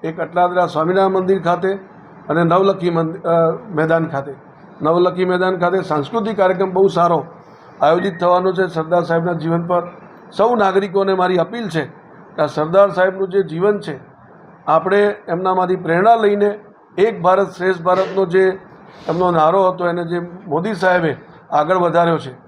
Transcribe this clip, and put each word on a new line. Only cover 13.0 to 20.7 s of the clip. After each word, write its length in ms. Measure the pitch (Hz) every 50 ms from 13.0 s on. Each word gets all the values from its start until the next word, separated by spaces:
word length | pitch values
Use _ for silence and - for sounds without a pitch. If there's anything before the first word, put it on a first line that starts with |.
| 185 190 185 190 196 185
જે 160 | 180 196 190
જીવન 360 | 160 156 165 185 208 208 202
છે, 200 | - - 143 127 - - - - - - - - - - - - - -
આપણે 480 | 151 165 170 185 190 202 208 208 202 - - -
એમનામાંથી 480 | 170 175 185 190 185 185 185 175 185
પ્રેરણા 400 | 175 175 156 165 170 196 220 233
લઈને 440 | 233 214 208 202 202 202 208 202 - - - - _ - _ - -
એક 240 | 190 226 214 175
ભારત 280 | 165 185 220 208 196 190
શ્રેષ્ઠ 320 | - - 175 185 190 175
ભારતનો 440 | 165 180 180 185 185 - 185 190 196
જે 340 | 175 170 190 190 190 185 190 - - - - - - - - - -
એમનો 220 | 156 170 180 180
નારો 400 | 175 165 156 156 175 196 190 185
હતો, 160 | 170 165 180 175
એને 160 | 170 175 175
જે 160 | 165 175 175 175 175 - - - 180
મોદી 260 | 143 160 170 220